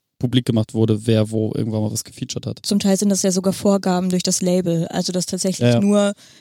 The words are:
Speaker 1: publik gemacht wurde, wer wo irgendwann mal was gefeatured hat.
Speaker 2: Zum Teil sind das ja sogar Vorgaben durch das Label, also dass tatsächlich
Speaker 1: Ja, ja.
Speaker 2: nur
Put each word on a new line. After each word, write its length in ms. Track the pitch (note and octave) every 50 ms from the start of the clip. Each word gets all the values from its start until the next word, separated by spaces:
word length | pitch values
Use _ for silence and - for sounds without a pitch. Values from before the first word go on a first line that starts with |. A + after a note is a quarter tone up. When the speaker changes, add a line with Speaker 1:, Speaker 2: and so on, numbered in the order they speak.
| - _ _ _
Speaker 1:
publik 280 | - B2 A#2+ B2+ A#2+
gemacht 260 | - A#2 A2 G#2+ - -
wurde, 340 | A2 A2 A2 A2 G#2 A2
wer 240 | A#2 A2 G#2+ G#2+ G#2+
wo 220 | A2 A2 A2 G#2+ -
irgendwann 280 | - A2+ A2+ A2 G#2+ A2
mal 100 | A2 A2+
was 100 | A#2 -
gefeatured 440 | - - - C3 - - - -
hat. 140 | - - - -
Speaker 2:
Zum 160 | - G#3 G#3
Teil 180 | - G3+ F#3+
sind 140 | F#3+ G#3 G3+
das 120 | G3 F#3 -
ja 80 | G3
sogar 220 | F3+ F#3+ F3+ G3 F3+
Vorgaben 560 | - - G3+ G3 G3 F#3+ F#3+ F3+ F3+ F#3 F#3
durch 140 | F3+ F3+ -
das 180 | F#3 F3+ -
Label, 460 | F#3 F3+ F3+ F#3 F3+ F3 E3+ E3 E3+ -
also 240 | - F3+ F3 - F3+
dass 140 | F#3 F3
tatsächlich 420 | - F#3+ F3+ - F#3+ F#3 - A#2+ A#2+
Speaker 1:
Ja, 60 | A#2+
ja. 60 | A#2 G2+
Speaker 2:
nur 320 | G2+ G#2 G#2 G3+ G3+ G3+ - - - - -